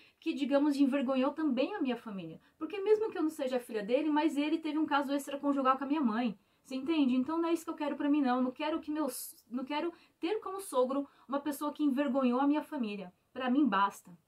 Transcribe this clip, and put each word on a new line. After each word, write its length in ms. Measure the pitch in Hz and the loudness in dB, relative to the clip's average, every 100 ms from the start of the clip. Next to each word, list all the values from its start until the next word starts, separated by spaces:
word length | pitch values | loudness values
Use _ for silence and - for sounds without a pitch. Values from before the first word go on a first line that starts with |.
| - _ | -20 _
que, 140 | 330 | -6
digamos, 420 | 262 254 277 302 277 | -2 2 4 4 4
envergonhou 580 | 269 277 262 262 269 | 4 2 0 2 0
também 420 | 285 311 240 311 415 | 0 0 2 0 0
a 60 | |
minha 160 | 262 233 | -2 -4
família. 440 | 226 196 165 - _ - | -6 -10 -10 -14 _ -12
Porque 220 | 320 403 | -8 -2
mesmo 300 | 392 427 440 | 4 4 2
que 60 | 370 | -2
eu 60 | |
não 60 | 311 | -2
seja 300 | 302 262 254 | -2 -2 -2
filha 240 | 240 220 | -4 -6
dele, 260 | 202 262 311 | 0 2 2
mas 280 | 294 311 269 | 2 2 2
ele 200 | 302 320 | 0 0
teve 220 | 311 302 | -2 -2
um 80 | 302 | 0
caso 260 | 285 269 | 0 0
extraconjugal 640 | 277 277 277 285 277 262 277 | -2 -4 -4 -2 2 2 2
com 60 | |
a 40 | 269 | 0
minha 140 | 311 | 0
mãe. 340 | 240 214 247 190 _ _ | 2 0 -2 -4 _ _
Você 120 | - 262 | -10 -6
entende? 400 | 262 320 254 254 | 0 2 4 2
Então 220 | 262 330 | 0 0
não 120 | 330 | 0
é 40 | |
isso 120 | 330 - | -2 -2
que 40 | |
eu 60 | 311 | -6
quero 200 | 294 285 | -4 -2
pra 140 | 294 | 0
mim, 120 | 294 | 2
não. 160 | 254 254 | 2 2
Eu 60 | |
não 80 | 254 | 0
quero 280 | - 311 311 | -2 -4 -4
que 100 | 294 | -4
meus, 460 | 302 285 - - - - | -4 -4 -6 -12 -16 -10
não 160 | 247 262 | -8 -4
quero 280 | 294 339 - _ _ | -4 -4 -8 _ _
ter 200 | 330 440 | -4 -4
como 220 | 392 381 | -4 -8
sogro 460 | - 254 254 277 277 _ - | -4 0 2 0 -4 _ -6
uma 120 | 277 | -4
pessoa 340 | 302 285 294 | -4 -4 -4
que 100 | 285 | -2
envergonhou 560 | 294 247 285 269 254 247 | 0 2 2 2 2 4
a 80 | 285 | 2
minha 160 | 294 | 2
família. 500 | 285 302 220 202 180 - _ | 0 -4 -4 -6 -10 -16 _
Pra 160 | 247 254 | -6 0
mim, 180 | 262 269 | 4 4
basta. 500 | 196 196 - - 175 | 4 2 -2 -16 -20